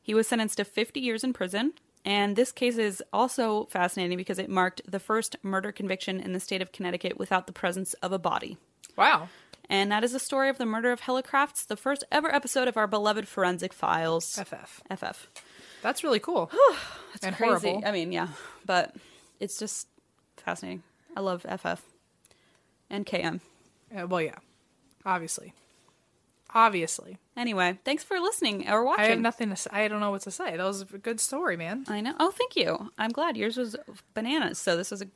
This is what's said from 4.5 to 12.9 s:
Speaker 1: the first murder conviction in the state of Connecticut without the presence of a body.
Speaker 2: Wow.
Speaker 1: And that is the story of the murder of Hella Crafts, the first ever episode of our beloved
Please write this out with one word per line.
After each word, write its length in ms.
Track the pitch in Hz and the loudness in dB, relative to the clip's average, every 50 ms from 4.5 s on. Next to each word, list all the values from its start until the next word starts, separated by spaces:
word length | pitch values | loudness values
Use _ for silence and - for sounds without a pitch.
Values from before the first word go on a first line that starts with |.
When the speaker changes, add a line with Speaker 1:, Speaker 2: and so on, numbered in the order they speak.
| 190 190 185 185 180 - - | 2 4 4 2 2 -4 -12
Speaker 1:
the 140 | - 180 196 | -6 -6 -6
first 340 | - - 214 220 226 - - - - | -2 0 0 0 0 -2 -6 -6 -6
murder 300 | 196 196 190 190 208 - | -2 -2 -2 -2 -2 -6
conviction 480 | - 196 190 190 185 - - 190 185 | -6 -4 -4 -4 -2 -2 -4 -4 -4
in 120 | - 185 185 | -4 -4 -4
the 40 | 185 | -4
state 240 | - - 202 190 185 | -4 -4 -4 -4 -4
of 80 | 185 | -6
Connecticut 480 | - - 190 180 175 180 - 185 175 - | -8 -6 -4 -2 -2 -2 -2 -4 -4 -4
without 300 | 196 185 196 185 185 - | -2 2 2 0 0 -2
the 40 | 185 | -10
presence 420 | - - 185 180 185 190 - 175 | -2 -2 -2 0 0 -4 -4 -4
of 180 | - - 185 185 | -4 -4 -2 -2
a 60 | 190 | 0
body. 380 | 165 180 165 - - - - - _ _ _ _ - - - | 0 0 0 0 -2 -4 -12 -14 _ _ _ _ -20 -16 2
Speaker 2:
Wow. 340 | - 196 269 311 175 160 180 - - - _ - - _ - | 6 6 6 6 6 2 -4 -14 -20 -20 _ -20 -20 _ 0
Speaker 1:
And 220 | 190 196 196 202 | 2 2 4 4
that 140 | 208 214 220 | 4 2 2
is 80 | 240 240 | 2 0
the 80 | 262 | 0
story 280 | - - - 269 269 269 | -4 0 2 2 4 2
of 100 | 269 262 | 2 2
the 80 | 254 | 0
murder 260 | 226 214 226 226 247 247 | -2 -2 2 2 2 2
of 80 | 233 | 2
Hella 240 | - - 254 254 254 | 0 0 0 0 0
Crafts, 400 | - - 277 277 294 - - - | 2 2 2 2 2 0 -4 -4
the 120 | - 220 | -4 -4
first 280 | 208 - 262 285 277 - - - | -4 0 0 0 0 -2 0 2
ever 200 | 294 302 220 - | 2 2 4 2
episode 360 | 285 277 254 - 269 254 254 | 2 2 2 0 2 2 2
of 80 | 240 | 2
our 100 | 233 214 | 2 2
beloved 400 | 202 | 2